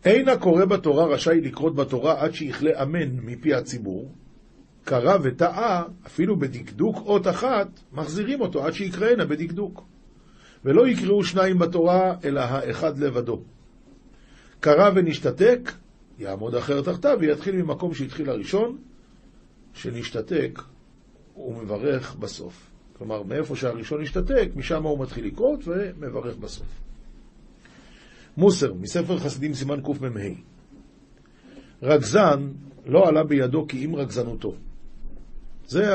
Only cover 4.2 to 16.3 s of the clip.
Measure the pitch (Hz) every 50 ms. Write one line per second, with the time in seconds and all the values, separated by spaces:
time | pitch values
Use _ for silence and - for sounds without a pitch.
4.2 | - - - - _ _ _ _ - _ _ _ _ - 135 123 117 156 202 190
5.2 | 143 131 123 - 170 175 170 180 226 233 190 175 170 170 - - - - - -
6.2 | 180 214 208 160 139 131 120 120 104 - - - 165 220 214 - - 202 208 196
7.2 | 180 190 175 180 214 262 254 202 202 190 - - - _ 135 139 156 147 156 196
8.2 | 208 226 277 277 226 - - 147 135 160 - - 202 185 180 175 208 226 240 220
9.2 | 165 139 151 147 165 170 170 180 208 - - - - - _ - _ - _ -
10.2 | _ - _ - - - - _ - 131 139 196 254 262 226 175 185 185 202 208
11.2 | 190 - 170 190 185 190 185 180 175 165 175 175 165 175 180 185 185 185 180 180
12.2 | - 143 139 139 127 120 131 139 131 - - - 165 156 143 135 143 139 120 123
13.2 | 120 117 113 - - - - _ _ - _ - - - - - _ - - -
14.2 | - _ - - - - _ - - 151 147 156 196 202 185 190 180 165 143 -
15.2 | - 131 123 - 190 233 247 247 247 - - - - _ _ _ - _ - -
16.2 | 98 98